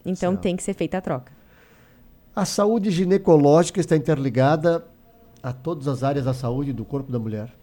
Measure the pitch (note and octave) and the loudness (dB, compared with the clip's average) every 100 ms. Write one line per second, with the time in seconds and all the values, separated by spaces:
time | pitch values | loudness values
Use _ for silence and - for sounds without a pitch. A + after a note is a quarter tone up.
0 | - F#3 F3+ F#3+ F#3 F3+ - G3 E3 F#3 | -8 -4 -2 -2 -2 -4 -6 -6 -4 -4
1 | F#3 C3+ - - _ _ _ _ _ _ | -6 -6 -8 -20 _ _ _ _ _ _
2 | - _ _ - F#3 - G#3 A3+ G3+ E3+ | -20 _ _ -6 -4 0 0 2 0 0
3 | F#3 G3 F#3+ D#3+ C#3+ D#3 E3+ G3 D#3+ D#3+ | 2 2 6 6 8 6 4 0 0 0
4 | D#3 D3+ C3+ A#2+ C3 E3 E3+ E3 - _ | 2 -2 0 2 2 2 0 -2 -4 _
5 | _ _ _ _ B2+ B2+ E3 E3 C#3 C3 | _ _ _ _ -12 -10 -8 -6 -4 -2
6 | C3+ C#3 C3 B2+ B2 B2+ C#3+ A#2 A2 C#3 | -2 -2 -2 -2 -4 -4 -4 -6 -6 -8
7 | C3+ A#2+ A2 G#2+ A2 - | -6 -6 -6 -8 -10 -14